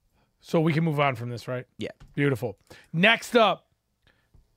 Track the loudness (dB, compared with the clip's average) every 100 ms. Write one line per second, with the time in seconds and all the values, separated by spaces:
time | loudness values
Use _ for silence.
0 | _ _ _ _ -4 0 0 0 0 0
1 | 0 -2 -8 -10 -8 -10 -10 -12 -12 -12
2 | -12 -2 0 0 -4 -10 _ -20 _ 0
3 | 2 2 2 4 4 2 _ _ _ _
4 | _ _ _ -20 _